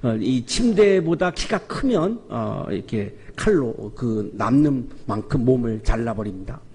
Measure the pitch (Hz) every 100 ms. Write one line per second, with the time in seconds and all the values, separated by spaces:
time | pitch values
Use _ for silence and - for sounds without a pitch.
0 | 123 110 107 127 120 - 240 202 208 190
1 | 165 170 180 - - 214 - - 269 208
2 | 165 226 - 117 107 98 - 98 - 113
3 | 101 - - - - 190 123 113 101 -
4 | 123 110 104 107 107 135 151 135 117 -
5 | - 104 - 143 120 131 117 110 - 113
6 | 117 107 104 92 95 123 -